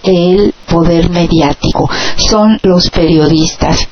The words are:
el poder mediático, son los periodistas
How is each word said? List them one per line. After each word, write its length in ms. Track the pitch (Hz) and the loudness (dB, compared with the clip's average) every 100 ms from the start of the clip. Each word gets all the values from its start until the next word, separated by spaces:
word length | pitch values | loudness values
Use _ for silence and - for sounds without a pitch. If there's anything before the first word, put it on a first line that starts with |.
el 500 | 196 180 175 190 208 - - | 0 0 2 2 0 -4 -4
poder 420 | 170 165 170 170 | 0 2 2 0
mediático, 800 | 175 170 165 143 151 - - 131 - - - | 0 0 0 0 -2 -4 -2 -4 -4 -2 -2
son 420 | - 214 214 220 | 0 2 2 2
los 280 | 190 180 - | 0 0 0
periodistas 960 | - 160 160 151 160 160 - 147 165 - | -2 0 2 2 0 -2 -2 -2 -2 -4